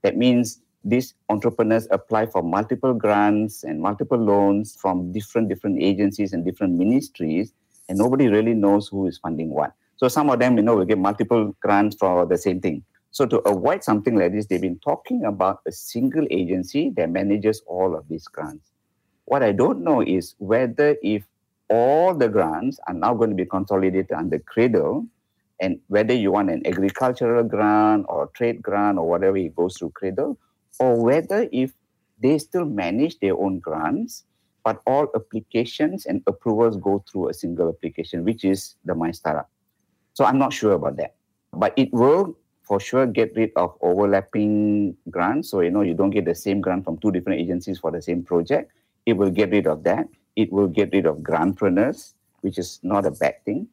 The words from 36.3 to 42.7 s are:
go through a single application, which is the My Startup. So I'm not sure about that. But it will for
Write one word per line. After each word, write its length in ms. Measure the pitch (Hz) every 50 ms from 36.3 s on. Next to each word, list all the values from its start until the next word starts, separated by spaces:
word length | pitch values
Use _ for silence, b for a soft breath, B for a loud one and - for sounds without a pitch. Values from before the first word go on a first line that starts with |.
| - - _ 117 107 107 117 117 110 95
go 260 | - 98 98 101 -
through 220 | - - 98 87 -
a 60 | -
single 340 | - - 85 85 85 87 82
application, 560 | 80 _ - 82 - - 82 - - 85 85
which 180 | 104 113 113
is 340 | - 95 95 95 - - _ _ _
the 80 | 92 87
My 160 | 82 82 82
Startup. 400 | 85 - - 78 76 73 - _ _ _ _ _ _ _ _ _ _ _ _ _ _
So 100 | - 120
I'm 140 | 127 131 135
not 160 | 139 131 -
sure 180 | - 107 107
about 240 | 95 85 71 - 71
that. 180 | - - - _ _ _ _ _ _ _ _
But 220 | - 85 101 95 -
it 160 | - 131 131
will 460 | - 117 120 135 156 185 196 175 - _ _ _ _ _
for 160 | _ -